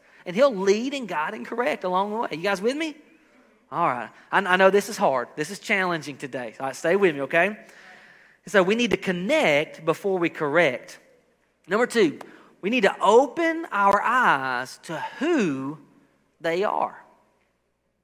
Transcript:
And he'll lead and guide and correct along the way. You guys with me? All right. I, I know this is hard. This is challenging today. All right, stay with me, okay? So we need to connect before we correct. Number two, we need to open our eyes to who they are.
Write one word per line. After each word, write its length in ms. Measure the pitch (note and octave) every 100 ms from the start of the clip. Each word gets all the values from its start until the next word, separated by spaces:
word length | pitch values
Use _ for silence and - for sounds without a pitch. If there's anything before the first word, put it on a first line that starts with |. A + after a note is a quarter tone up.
| _ - -
And 100 | F3
he'll 180 | C#4
lead 400 | G3+ G3 G#3 C4
and 140 | C#4 A3
guide 260 | D#3+ D#3
and 120 | A3 A#3
correct 400 | A#3+ A#3+ - F#3
along 260 | F#3 G3+
the 60 | G#3+
way. 100 | A#3+
You 60 | D#3
guys 180 | F#3+ G3
with 140 | A3 C#4+
me? 220 | D#4+ D4 _ _ _ _ _ _ _
All 160 | C#3+ E3+
right. 220 | B2 G#2+ - -
I, 100 | E3+
I 160 | G3 F#3
know 120 | F#3+
this 200 | G3+ G3+
is 80 | G#3
hard. 320 | F#3 C3 A#2 -
This 120 | D3+
is 80 | G3
challenging 580 | - G#3 F#3 E3 C#3+ C3
today. 360 | C#3 C3 A#2+ G#2
All 60 | C3+
right, 100 | B2+
stay 220 | E3 G3
with 180 | G3 C#3+
me, 60 |
okay? 340 | C#3 E3 F#3 G#3+ - - - - - - _ _ -
So 160 | G3+
we 140 | F3+ A3+
need 160 | A#3
to 60 | A#3
connect 880 | F#3+ F3+ F#3+ D#4 G#3 C#3+ D#3+ - D#3+
before 320 | D#3+ G3+ F#3+
we 120 | E3+
correct. 680 | - D3+ D#3 D#3+ B2 - - _ _ _ _ _ _ -
Number 220 | G3+ A#3+
two, 320 | A#3 E3+ A#2+ - - - _
we 100 | G3
need 120 | B3
to 140 | F#3+ -
open 680 | F3+ A3+ C#4+ - E4 E4 E4
our 300 | G3+ G3+ D4+
eyes 800 | - B3+ G#3+ C#3+ C3+ B2 B2+ -
to 140 | - D#3 A#2 -
who 580 | D4+ E4 F#3 C3+ C3+ D#3 - _ _ _ _ _
they 240 | E3 E3+ G#3
are. 360 | - - - - _ _ _ _ _ _ _ _ _